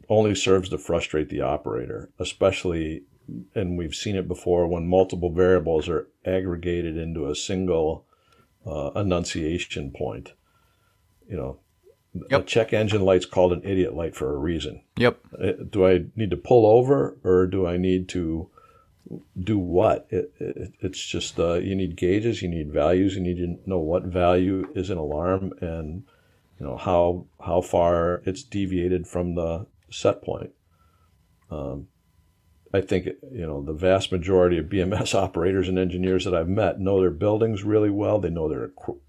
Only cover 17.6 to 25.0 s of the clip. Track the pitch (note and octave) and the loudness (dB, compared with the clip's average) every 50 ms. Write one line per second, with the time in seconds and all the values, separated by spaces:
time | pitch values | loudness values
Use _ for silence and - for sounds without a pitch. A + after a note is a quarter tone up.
17.6 | F2+ E2+ F2+ F2+ F#2 F#2 F#2 F#2 F#2 - - F2+ E2+ D#2+ D#2+ E2 - - _ _ | 0 0 0 0 2 2 2 2 0 -2 -4 -4 -2 -2 -4 -4 -6 -10 _ _
18.6 | _ _ _ _ _ _ _ _ - - - - - _ - F#2 F2 G#2+ G#2+ G2 | _ _ _ _ _ _ _ _ -18 -16 -16 -16 -18 _ -12 -6 -2 -2 0 0
19.6 | F2+ F2 E2+ F2+ A2 F#2 - - - - G#2+ F2+ - - _ - F2 - - - | 0 2 2 4 4 4 2 0 -2 -4 -4 -4 -4 -6 _ -10 -10 -8 -8 -10
20.6 | E2 - - _ G#2 F#2 - - - - - E2+ - - - F2 E2 E2+ E2+ F2+ | -12 -14 -10 _ -8 -8 -8 -10 -10 -8 -6 -6 -6 -4 -2 0 0 0 0 0
21.6 | F#2+ G2 F#2+ G2 F#2 E2 E2 - F#2 F2+ G2 G#2+ A2+ A#2+ G#2 - F#2+ F2 E2+ E2 | -2 -2 -2 -2 -4 -4 -4 -2 0 2 2 2 0 -2 -4 -4 -4 -6 -6 -6
22.6 | D2 D2 D2+ D2+ D2 E2+ F2+ F#2 G2+ F#2+ G2 F#2+ F2 F2+ F2 E2+ F2 F2 E2+ - | -6 -4 -2 0 2 4 4 4 2 2 0 -2 -4 -4 -4 -4 -4 -6 -6 -8
23.6 | - F#2+ F#2+ F2 D#2 D2+ F2 F#2 F2+ F#2 F2 F2+ F2 F2+ F2+ F2+ F#2 G2 F#2+ F#2+ | -6 -4 -4 -2 -2 0 -2 -2 -2 -2 0 2 4 4 4 4 2 2 0 -2
24.6 | - - - F#2+ F2 G2 F#2 E2 | -4 -6 -6 -6 -6 -4 -4 -4